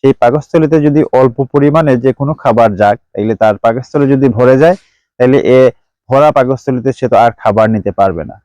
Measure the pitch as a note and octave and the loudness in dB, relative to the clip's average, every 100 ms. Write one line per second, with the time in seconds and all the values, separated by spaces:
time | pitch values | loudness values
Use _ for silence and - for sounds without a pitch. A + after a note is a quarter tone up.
0 | C3+ - A#2+ D3 - E3 D#3 D#3+ D3 C#3+ | 0 0 0 -2 -4 -2 0 0 0 0
1 | - B2+ C3 A#2 C3+ C#3+ C#3+ D3+ D#3 B2+ | 0 0 0 -2 -4 0 0 0 0 0
2 | C3 A#2+ C#3 D#3 C3+ A#2 A2+ G2 G#2 G#2 | -2 -2 -6 -4 -2 2 0 2 0 -2
3 | _ - G#2 G#2+ G#2+ G2+ A#2 A#2 B2+ D#3 | _ -8 -6 0 0 0 -2 -4 -6 -2
4 | C#3 C3+ C3+ A2+ B2+ C3 D#3 F#3+ _ _ | 0 0 0 2 2 4 2 0 _ _
5 | _ _ B2 C3+ - B2+ C3 - _ _ | _ _ 0 2 2 2 2 0 _ _
6 | _ C3 D3+ D3 B2+ C3+ - B2+ C3+ B2+ | _ 0 2 2 -2 -4 -4 -4 -4 -4
7 | B2 G#2+ A#2 A2+ A2+ G#2 A2 A2 G2 F#2+ | 0 2 2 0 -2 0 0 0 -4 -2
8 | G2 E2 C#2+ - | -2 -2 -12 -16